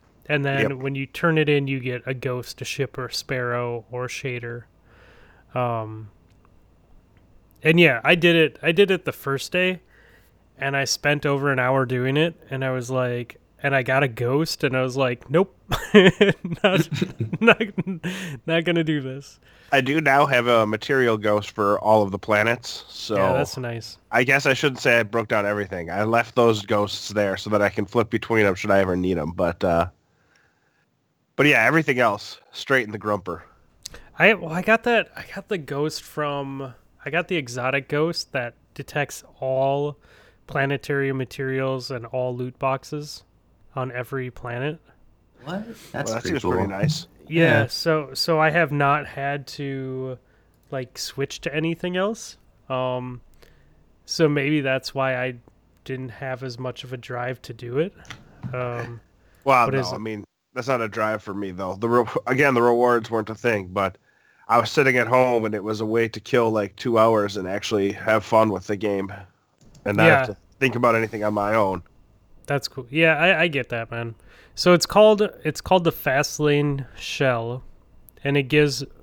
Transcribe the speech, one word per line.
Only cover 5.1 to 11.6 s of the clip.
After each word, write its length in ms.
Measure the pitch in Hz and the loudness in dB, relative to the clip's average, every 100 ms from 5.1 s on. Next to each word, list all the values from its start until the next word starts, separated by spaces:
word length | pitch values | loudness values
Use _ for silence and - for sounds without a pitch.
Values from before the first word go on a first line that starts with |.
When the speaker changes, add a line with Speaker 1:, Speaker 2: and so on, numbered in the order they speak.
| - - _ _ | -20 -20 _ _
Speaker 1:
Um, 560 | 127 123 117 110 110 107 - _ _ _ _ _ _ _ - _ _ _ - _ _ | -4 -2 -2 -4 -8 -14 -20 _ _ _ _ _ _ _ -20 _ _ _ -20 _ _
and 160 | 156 165 | 2 6
yeah, 220 | 165 117 | 6 6
I 120 | 139 175 | 2 4
did 200 | 170 165 | 6 6
it, 240 | 156 - | 4 0
I 100 | 151 | 0
did 180 | 170 202 | 4 4
it 160 | 185 - | 2 -4
the 60 | |
first 400 | - - 135 - | -8 -4 -6 -4
day, 300 | 180 180 185 _ _ _ _ _ _ _ - | -2 0 -2 _ _ _ _ _ _ _ -10
and 180 | 139 139 | -4 -2
I 80 | 139 | -2
spent 400 | - 147 147 143 | -2 0 0 0
over 260 | 139 143 | 0 0
an 80 | |
hour 260 | 131 | 0